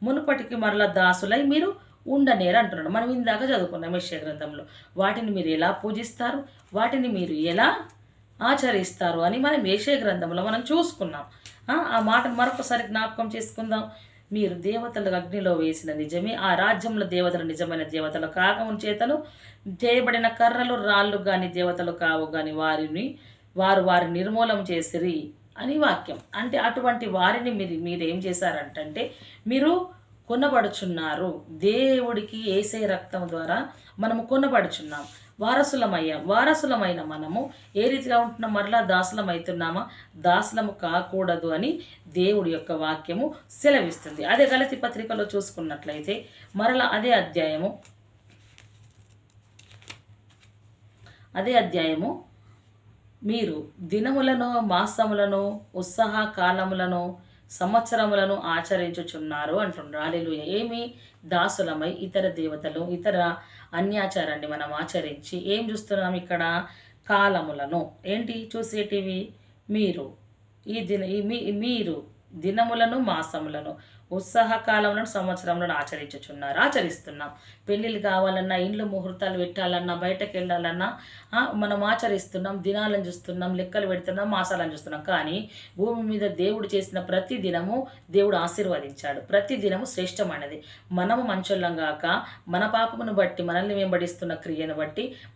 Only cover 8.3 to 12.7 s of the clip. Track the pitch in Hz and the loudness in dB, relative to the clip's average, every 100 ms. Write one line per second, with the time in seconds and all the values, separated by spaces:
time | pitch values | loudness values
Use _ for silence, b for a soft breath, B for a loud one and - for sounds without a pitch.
8.3 | - 233 277 262 202 180 - 175 165 170 | -2 2 2 2 0 -2 -2 -2 2 2
9.3 | 240 285 294 196 208 285 277 214 180 170 | 2 2 2 2 0 2 2 2 0 -2
10.3 | 175 202 226 247 320 339 - 185 147 - | -2 -2 -2 2 2 2 -2 -8 -8 -14
11.3 | B B B - 311 311 226 214 233 254 | B B B -2 -2 0 2 4 4 2
12.3 | 240 247 - 262 | 2 0 0 -2